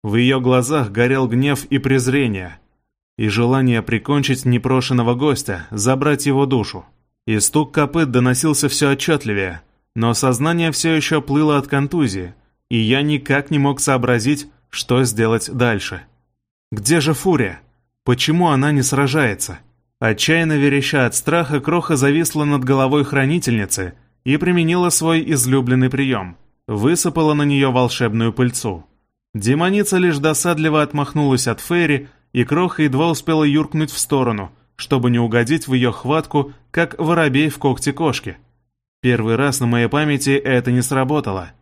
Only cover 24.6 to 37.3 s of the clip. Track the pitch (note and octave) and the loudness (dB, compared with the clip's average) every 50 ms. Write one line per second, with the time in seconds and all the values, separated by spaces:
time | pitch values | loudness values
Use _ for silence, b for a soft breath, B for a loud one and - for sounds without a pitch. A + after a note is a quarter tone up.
24.6 | E3 D#3+ F3 F3+ F3+ F3 - - D#3+ E3 E3 E3 D#3 D#3 D#3 C3+ A#2 B2+ C3 C3+ | 2 2 2 2 0 0 0 0 0 2 0 0 0 0 -2 0 2 2 2 2
25.6 | B2+ B2 B2+ B2+ B2+ C3 C3 C3 C#3 C3+ B2+ G#2 F#2 F2+ F2 - - _ _ _ | 2 2 2 2 2 2 0 0 0 0 -2 -4 -6 -10 -16 -20 -20 _ _ _
26.6 | _ - G#2+ G2+ G#2+ C#3 F3 E3+ - F3 C#3 E3 D#3 D3+ D3+ D3 D3 C#3+ C#3+ C#3 | _ -8 -4 0 2 2 2 2 -2 -2 0 2 2 2 2 2 2 2 2 2
27.6 | C#3 C3+ A#2+ B2+ B2+ A#2 - - B2+ A2+ G#2+ A2+ A2+ A2+ A2+ - B2+ B2 B2 - | 2 2 2 2 0 0 0 -2 -2 0 0 0 -2 -2 0 0 0 0 0 -4
28.6 | - A2+ F#2 E2 E2 _ _ _ _ _ _ _ _ _ - G#2+ G2 A#2 C3+ D3+ | -6 -6 -8 -8 -12 _ _ _ _ _ _ _ _ _ -10 -4 0 0 0 2
29.6 | E3+ F#3 G3 G#3 G3+ G#3 G3 F3+ E3+ F3+ D#3 C#3+ C#3 D#3 D3+ - - F3 E3+ D3+ | 2 2 2 0 0 2 2 2 2 2 0 2 0 0 0 0 0 -2 0 0
30.6 | D#3 D#3+ D3+ D3+ D3 D3 D3+ D3 C#3+ - - D3+ D3 C#3 C3 B2 - B2 A2 - | 0 2 2 2 0 0 -2 -4 -4 -2 -2 0 2 2 2 2 0 -2 -4 -6
31.6 | - - F3 F3 E3+ D3+ D3 C3+ B B B B B B - B2 A#2 - D3 E3+ | -4 -2 0 0 2 2 0 -2 B B B B B B -2 -2 0 0 0 0
32.6 | F#3 F3 - - D#3 D3 B2+ C3 D#3+ E3+ D#3+ - - - D#3+ D#3 D3+ D3 C#3+ D#3 | 0 -2 0 0 0 0 2 2 0 0 0 -2 -2 -2 0 2 2 2 2 0
33.6 | D3+ - - D#3 D#3 D3+ - - - - D3 C3+ C3 A#2+ A2+ G#2 F#2+ - b b | 0 0 -2 -4 -4 -4 -4 -8 -4 -2 0 0 0 0 -2 -4 -6 -10 b b
34.6 | b b b - - - D3 B2+ A#2+ B2 A#2+ A#2+ A#2+ A2+ A2+ A#2+ A#2 A2+ D#3 D#3 | b b b -18 -4 -2 -2 0 2 2 2 2 0 2 2 0 2 2 0 -2
35.6 | - - C3 B2+ B2 A#2+ A2 - - B2+ D3+ D#3+ D#3 - - D3 C#3 C#3 B B | 0 0 0 2 2 0 -2 -4 -4 -2 -2 -2 -2 -2 -2 -2 -2 -2 B B
36.6 | B B - E3 E3+ E3 - - C#3 D#3 E3+ E3+ D#3+ D3 | B B -2 -2 -2 -2 -2 -4 0 0 2 2 2 2